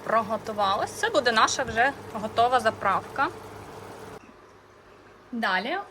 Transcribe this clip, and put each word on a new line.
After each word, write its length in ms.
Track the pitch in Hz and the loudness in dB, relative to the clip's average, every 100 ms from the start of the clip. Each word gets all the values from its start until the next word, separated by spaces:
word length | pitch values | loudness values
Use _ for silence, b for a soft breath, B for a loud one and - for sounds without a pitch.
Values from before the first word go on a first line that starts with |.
проготувалась. 880 | - 214 214 220 - 208 202 202 349 | 2 0 2 -4 -4 0 0 2 -2
Це 180 | - 427 | -2 0
буде 220 | 392 247 | 2 4
наша 320 | 220 247 - | 4 4 2
вже 280 | 247 220 254 277 - | -2 2 2 2 -10
готова 460 | 220 214 - 233 254 | -8 -4 2 4 4
заправка. 680 | 220 202 202 185 - - 302 - - - - - - - - - - - - - - - - - - - - | 2 0 0 0 -2 -2 -2 -2 -16 -16 -16 -16 -16 -16 -16 -16 -20 -20 -20 -20 -20 -20 -20 -20 -20 -20 -10
Далі 460 | 240 220 185 214 359 403 | -2 0 2 0 -4 -4